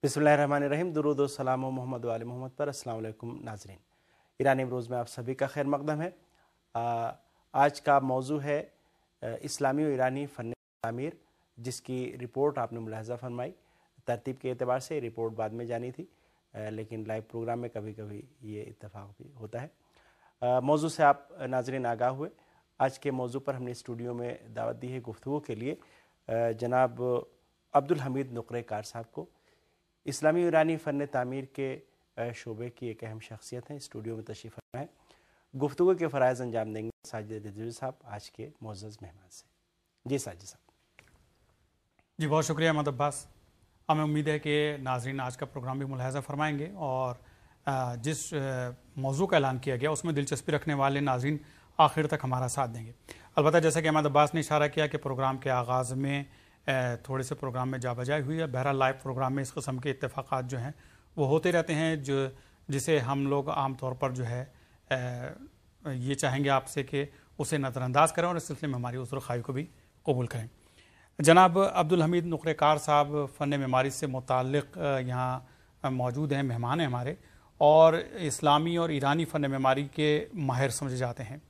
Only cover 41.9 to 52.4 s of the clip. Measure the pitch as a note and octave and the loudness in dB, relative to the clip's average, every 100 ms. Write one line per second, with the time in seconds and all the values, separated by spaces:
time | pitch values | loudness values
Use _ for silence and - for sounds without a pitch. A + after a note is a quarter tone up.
41.9 | _ _ - D#3 D3+ D3+ D3+ D#3+ D3+ D3 | _ _ -4 2 2 2 2 2 2 0
42.9 | B2+ C#3+ - - _ _ _ _ _ - | 0 -2 -2 -14 _ _ _ _ _ 0
43.9 | D#3 D3+ D3+ D3+ D3+ D3+ D3 D3+ D3 C3 | 2 2 0 0 -2 0 0 0 -2 -4
44.9 | B2+ B2 C3+ B2+ B2+ C3+ - B2+ C3 C#3 | -4 -4 -6 -6 -6 -10 -8 -6 -6 -6
45.9 | C3+ B2+ C3+ C3+ C#3 D3+ C#3+ D#3 G3 D3+ | -4 -4 -4 -6 -2 -2 -2 -6 -6 -4
46.9 | C3 C3 B2 - _ _ _ - C3+ B2+ | -2 -2 -4 -14 _ _ _ -4 -2 -2
47.9 | A#2+ B2 D#3 - D3+ C3+ B2+ B2 B2 - | -4 -4 -4 -4 -4 -4 -4 -6 -8 -14
48.9 | - C3 C3+ F#3 E3 C#3 C3 C3+ B2 C#3+ | -6 -2 0 4 4 4 0 -2 0 0
49.9 | D3+ E3+ D3 C#3 D3 - D3+ - C#3+ C3+ | 0 0 0 0 -4 0 -2 0 2 2
50.9 | C#3 C#3+ B2+ B2+ D3+ - - _ - D3+ | 2 0 0 0 -2 -6 -20 _ 6 6
51.9 | - D3+ D3+ C3+ B2+ | 6 0 0 -2 -2